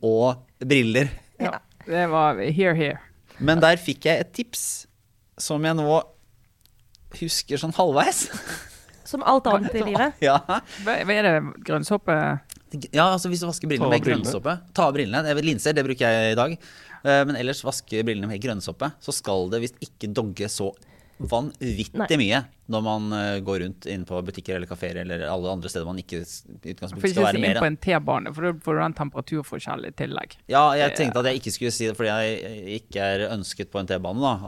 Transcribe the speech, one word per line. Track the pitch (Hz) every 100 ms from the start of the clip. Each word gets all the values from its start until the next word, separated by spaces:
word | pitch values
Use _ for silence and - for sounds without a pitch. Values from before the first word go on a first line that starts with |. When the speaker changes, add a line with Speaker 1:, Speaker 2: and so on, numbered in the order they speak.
| 113
Speaker 1:
og | 110 123 127 - _
briller. | 131 143 113 117 139 - - _
Speaker 2:
Ja. | 180 - - _
Speaker 3:
Det | - 170 175
var | 160 151 113
hear, | 104 160 190 160
hear. | 147 139 - - _ -
Speaker 1:
Men | 139 165
der | 160 175
fikk | 175 131 151
jeg | 160
et | 170
tips | - 240 - - - - _ _ _ _ -
som | - 151 160
jeg | 160
nå | 147 156 - - _ _ _ _ _ _ _ _ -
husker | - 165 - - 143
sånn | 160 -
halvveis. | 185 139 233 - -
<laughs> | - - - - - - -
Speaker 2:
Som | - 277 -
alt | 262 247
annet | 202 220 226
i |
livet. | 214 202 277 -
Speaker 1:
<laughs> |
Ja. | 143 139
Speaker 3:
Hva, | - 190 - - 196 233
hva | 180
er | 208 208
det? | 156 147 - -
Grønnsåpe? | 156 151 208 - 156 147 147 - - _ 147 -
Speaker 1:
Ja, | 143 175
altså | 185 180
hvis | 175
du | 170
vasker | 165 156
brillene | 139
Speaker 4:
Ta | 139
av |
Speaker 1:
med | 120 120
Speaker 4:
brillene. | 117
Speaker 1:
grønnsåpe. | 107 104 143 175 -
Ta | - 160
av | 139
brillene. | 117 123
Det | 156
er | 147
vel | 156
linser, | 123 151 151
det | 135
bruker | 127 120 113
jeg | 110
i | 110
dag. | 131 165 - - - -
Eh, | 139 139 143
men | 135
ellers | 123 139 123
vaske | - - 110
brillene | 113 107 101
med | 101
grønnsåpe, | 123 104 - 87 139 -
så | -
skal | - - 95 90
det | 113 117
visst | -
ikke | - _ 101 104
dogge | 107 92 101
så | - 98 - - - - _
vanvittig | - 113 131 - 127 104 107
Speaker 2:
Nei. | 208 208 156
Speaker 1:
mye | 101 120 131 _ -
når | 110
man, | 110 110 107
eh, | 104 104 101 95
går | 95
rundt | 90 101 -
inn | 95
på | 87 90 90
butikker | 95 85 92
eller | 87
kaféer | 87 90 87
eller | 90 87 73
alle | 92 90
andre | 95 82
steder | 90 82
man | 92
ikke | - 82 85
s-, | - -
i | - 80
utgangspunktet | 90 95 92
Speaker 3:
For | 190
Speaker 1:
skal | 180
Speaker 3:
ikke | 101
Speaker 1:
være | 98
Speaker 3:
si |
Speaker 1:
mer | 98
Speaker 3:
inn | 98
på | 160
Speaker 1:
enn | 151
Speaker 3:
en | -
T-bane, | 165 143 139 -
for | 147 175
da | 165 -
får | 156
du |
den | 160 156
temperaturforskjellen | 143 139 - 156 143 - - - -
i | -
tillegg. | 143 143 - - -
Speaker 1:
Ja, | 135 147 143
jeg | 143 -
Speaker 3:
Det |
Speaker 1:
tenkte | 139 120
at | 123
jeg | 131
ikke | - -
skulle | 120 113
si | 113
det | 104
fordi | 113
jeg | 107 110 110 98 110 95 107
ikke | - 98 98
er | 98 104
ønsket | 110 92 - 101
på | 101
en | 92
T-bane, | 92 90 104 135
da. | 107